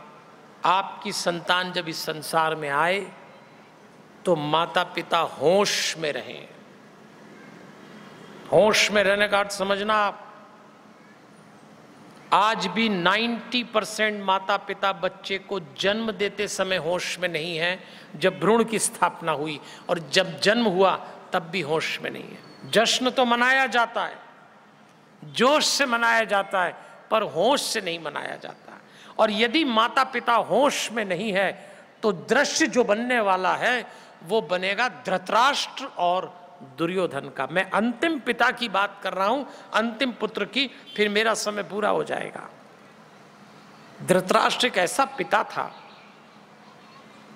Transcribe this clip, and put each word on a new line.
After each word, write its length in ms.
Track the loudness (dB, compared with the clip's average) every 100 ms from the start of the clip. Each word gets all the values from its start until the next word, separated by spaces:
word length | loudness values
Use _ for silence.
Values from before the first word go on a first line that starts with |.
| -12 -20 -20 -20 -20 -4
आपकी 480 | 0 2 0 -6 -8
संतान 600 | -4 -2 -2 0 0 0
जब 160 | -4 -6
इस 100 | -6
संसार 560 | -6 -8 -2 0 0
में 160 | 0 -2
आए 360 | 0 2 0 -4 -12 -20 -20 -20 -20 -20 -20 -20 -20 -20 -6
तो 120 | 0 0
माता 460 | 2 2 2 0
पिता 360 | -2 -4 -2 0
होश 800 | 0 0 2 4 2 0 -2 -4
में 160 | -6
रहें। 360 | -6 -8 -14 -18 -20 -20 -20 -20 -20 -20 -20 -20 -20 -20 -20 -20 -20 -20 -20 -20 -20 -20 -20 2
होश 380 | 4 6 4 4
में 140 | 4
रहने 240 | 4 2 2
का 100 | 2
अर्थ 120 | 0
समझना 440 | -2 -2 0 0
आप, 520 | 2 0 -2 -12 -20 -20 -20 -20 -20 -20 -20 -20 -20 -20 -20 -20 -20 -20 -20 -20 -20 -20 -20 0
आज 340 | 2 4 0 -2
भी 220 | 0 0
नाइंटी 760 | 2 2 2 0 -4 -4 -4
परसेंट 600 | -2 -2 -2 0 -2 -2
माता 320 | -2 0 0 -2
पिता 360 | -2 -4 -2
बच्चे 460 | -2 -4 -6 -8 -8
को 220 | -6 -8
जन्म 520 | -8 -4 -2 0 -2
देते 360 | -4 -4 -4 -6
समय 280 | -4 -2 -2
होश 420 | 0 -2 -4 -4
में 100 | -4
नहीं 280 | -4 -4 -2
है, 240 | -2 -4 -10 -20 -18 -2
जब 240 | 0 2
भ्रूण 240 | 4 4
की 140 | 2 0
स्थापना 540 | -2 0 0 0 -4
हुई 280 | -2 -4 -8 -12 -12 -4
और 100 | -4
जब 420 | 0 2 2 0
जन्म 240 | 2 4
हुआ 420 | 2 4 4 2 -4 -18 -6
तब 80 | -4
भी 200 | -4 -4
होश 400 | -2 -2 -2 -6
में 100 | -8
नहीं 180 | -8 -12
है। 220 | -16 -20 -18 -2
जश्न 440 | 2 2 2 0
तो 140 | 2
मनाया 420 | 2 4 4 4 4
जाता 400 | 2 0 0 -6
है, 120 | -8 -18 -20 -20 -20 -20 -20 -20 -20 _ -20
जोश 420 | -10 2 4 4 2
से 200 | 0 0
मनाया 380 | 2 2 2
जाता 400 | 2 0 0 0
है, 120 | -2 -4 -16 -20 -2
पर 120 | -2
होश 400 | 0 0 2 2
से 180 | 0 -4
नहीं 180 | -4 -6
मनाया 380 | -8 -8 -8 -10
जाता। 440 | -14 -16 -20 -20 -20 -20 -8 2
और 120 | 2
यदि 340 | 4 2 2
माता 400 | 2 2 2 2
पिता 300 | 0 0 2
होश 580 | 2 4 4 4 2 -4
में 120 | -4
नहीं 280 | -2 -2 0
है, 440 | 0 0 -2 -12 -20 -20 -4
तो 100 | -2
दृश्य 540 | -2 2 2 2 2 2
जो 180 | 2
बनने 360 | 2 2 0 0
वाला 340 | 2 2 2
है, 320 | 0 0 0 -4 -14 -20 -18
वो 200 | -2 -2
बनेगा 460 | 0 -2 0 0 -2
धृतराष्ट्र 960 | -4 -4 -4 2 4 4 2 -4 -8
और 560 | -10 -2 0 2 -2 -10 -20 -20 -16 -4
दुर्योधन 500 | -2 0 -2 -4 -8
का। 180 | -6 -2
मैं 240 | -2 0
अंतिम 480 | 0 0 0 -2 -2
पिता 320 | -2 0 2
की 180 | 0 -2
बात 320 | 0 -2 -4
कर 100 | -6
रहा 140 | -2 0
हूं, 180 | 0 -4 -12 -4
अंतिम 380 | 0 0 0 -4
पुत्र 320 | -2 -6 -4
की, 260 | -4 -2 -4 -6 -10 -2
फिर 120 | 0
मेरा 260 | 2 2
समय 280 | 0 -2 -4
पूरा 260 | -6 -2 0
हो 160 | 0
जाएगा। 460 | -2 -4 -6 -10 -14 -18 -20 -20 -20 -20 -20 -20 -20 -20 -20 -20 -20 -20 -20 -6
धृतराष्ट्र 640 | 2 2 4 4 4 2 0
एक 120 | 2
ऐसा 260 | 0 2
पिता 400 | 0 -2 0 0
था 300 | 0 -4 -8 -10 -20 -20 -20 -20 -20 -20 -20 -20 -20 -20 -20 -20 -20 -20 -20